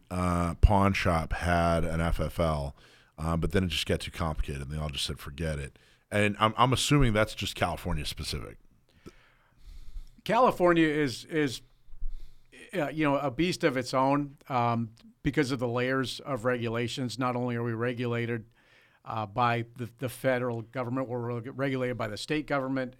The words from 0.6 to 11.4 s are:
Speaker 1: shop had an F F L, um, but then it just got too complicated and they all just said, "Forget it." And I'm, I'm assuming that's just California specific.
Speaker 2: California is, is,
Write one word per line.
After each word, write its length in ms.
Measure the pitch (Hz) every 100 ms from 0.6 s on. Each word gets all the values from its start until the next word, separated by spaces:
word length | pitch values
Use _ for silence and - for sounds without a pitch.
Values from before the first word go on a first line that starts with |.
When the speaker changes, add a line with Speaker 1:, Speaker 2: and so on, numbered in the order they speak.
| - 101 98
Speaker 1:
shop 400 | 95 98 82 80
had 500 | - 85 87 85 85
an 160 | 82 82
F 220 | 82 80
F 180 | 78 -
L, 380 | 82 76 71 - - - _ -
um, 240 | 80 85
but 100 | 80
then 140 | 98 92
it 20 |
just 180 | - -
got 140 | 92
too 100 | -
complicated 520 | - 82 78 - 69
and 100 | 69
they 60 | 76
all 100 | 76
just 180 | 67 -
said, 140 | 73
"Forget 400 | 69 71 80 73
it." 180 | 69 - _ _ _
And 280 | 104 104 101
I'm, 140 | 110 107
I'm 140 | 127
assuming 420 | 120 - 147 123
that's 220 | 104 107 -
just 200 | 95 -
California 500 | 92 78 87 80 71
specific. 520 | - 76 71 52 - - _ _ _ - - _ _ _ _ - - - - - -
Speaker 2:
California 640 | - 220 240 - 180 170 156
is, 380 | 147 143 110 -
is, 360 | 160